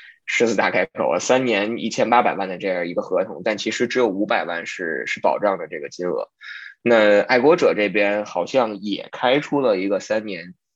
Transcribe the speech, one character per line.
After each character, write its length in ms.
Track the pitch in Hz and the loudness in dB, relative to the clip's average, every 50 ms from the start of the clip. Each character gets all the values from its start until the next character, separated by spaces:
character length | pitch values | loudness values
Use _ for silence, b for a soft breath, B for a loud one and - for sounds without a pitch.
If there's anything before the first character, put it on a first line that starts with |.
| B B B B B | B B B B B
狮 220 | - - - 120 113 | -6 0 2 2 2
子 80 | 113 | 2
大 140 | 98 107 - | 2 0 0
开 160 | - - 90 | 0 0 -2
口 240 | - - - 80 64 | -2 -2 -2 -2 0
啊， 100 | 71 90 | 0 0
三 260 | - - 127 131 131 | 2 2 2 2 2
年 340 | 123 113 98 101 107 117 110 | 2 0 0 0 -2 -4 -4
一 100 | - 113 | -6 -6
千 220 | - - 117 110 | -2 -2 0 4
八 100 | 120 123 | 4 4
百 140 | 120 104 73 | 4 2 0
万 120 | 85 98 95 | -2 -4 -6
的 120 | 92 90 | -6 -6
这 100 | 101 98 | -4 -4
样 180 | 92 90 87 85 | -2 -2 -4 -4
一 60 | 87 | -4
个 80 | - | -6
合 240 | - - - - - | -4 -2 -2 -2 -2
同， 160 | - - 73 92 | -2 -6 -6 -4
但 140 | 110 107 101 | -4 -4 -2
其 140 | - 110 | -4 -4
实 160 | 110 - 127 120 | -2 -2 -2 0
只 100 | - 127 | 2 2
有 100 | 123 110 | 2 2
五 200 | 92 95 104 98 | 0 -2 -2 0
百 180 | 117 104 80 | 0 -2 -2
万 220 | 82 85 85 80 - | -2 -4 -6 -6 -8
是， 360 | - - 92 82 80 65 58 - | -8 -6 -6 -4 -4 -4 -6 -6
是 120 | - - | -6 -2
保 200 | - 90 71 - | 0 0 0 2
障 180 | 92 104 98 87 | 0 0 0 -2
的 100 | 85 78 | -4 -8
这 120 | 87 78 | -10 -10
个 100 | 71 69 | -12 -12
金 180 | - - 90 90 | -10 -6 -4 -4
额。 220 | 82 - - - _ B B B B B B B B B _ | -4 -4 -6 -8 _ B B B B B B B B B _
那 380 | 120 120 113 107 104 104 101 | 4 4 6 6 6 6 6
爱 180 | 98 - 131 127 | 4 4 2 4
国 160 | 120 147 170 | 6 6 6
者 180 | 175 156 104 85 | 6 4 2 2
这 160 | 101 104 101 | 2 0 0
边 340 | 90 107 101 101 104 104 107 | 2 0 0 2 0 -2 -4
好 220 | - - 90 87 | -4 -4 -4 -4
像 320 | 90 - 131 120 110 104 98 | 0 0 0 0 0 -2 -6
也 300 | 95 104 98 - - - | -6 -6 -6 -6 -8 -10
开 280 | - - - 123 127 147 | -8 -2 0 2 2 2
出 200 | 147 - 147 143 | 0 0 -2 0
了 200 | 135 120 104 92 | 2 2 2 2
一 80 | 95 98 | 0 -2
个 120 | 101 92 | -2 -2
三 280 | - - 107 110 107 110 | -2 -2 -4 -4 -4 -6
年 260 | 95 85 82 90 90 - _ _ _ | -10 -12 -12 -14 -18 -20 _ _ _